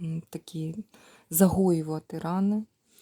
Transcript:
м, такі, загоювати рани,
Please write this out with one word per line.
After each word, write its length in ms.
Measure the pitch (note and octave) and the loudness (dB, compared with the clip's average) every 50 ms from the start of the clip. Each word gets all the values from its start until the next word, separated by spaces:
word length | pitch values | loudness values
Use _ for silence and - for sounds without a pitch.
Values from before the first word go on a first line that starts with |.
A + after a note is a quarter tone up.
м, 220 | F3 D#3+ D#3+ E3 - - | -8 -6 -6 -6 -8 -10
такі, 460 | - E3 - - - D#3+ D#3 D#3+ E3 G#3+ G#3+ - - - - - - - _ _ | -14 -14 -14 -10 -8 -8 -6 -6 -8 -10 -12 -14 -20 -20 -20 -20 -20 -20 _ _
загоювати 880 | - D#3+ G3 F3+ D#3+ F#3 F#3+ F#3 F3 D#3+ D#3 D#3 D#3 D#3 - - E3 D#3+ | 4 6 6 6 6 4 4 4 2 2 0 -2 -6 -6 -8 -8 -10 -8
рани, 440 | D#3+ E3 F3 F#3+ G3 G3+ G#3 G#3+ G#3+ - _ _ _ _ _ - | -4 -4 -2 0 0 0 0 -2 -4 -8 _ _ _ _ _ -20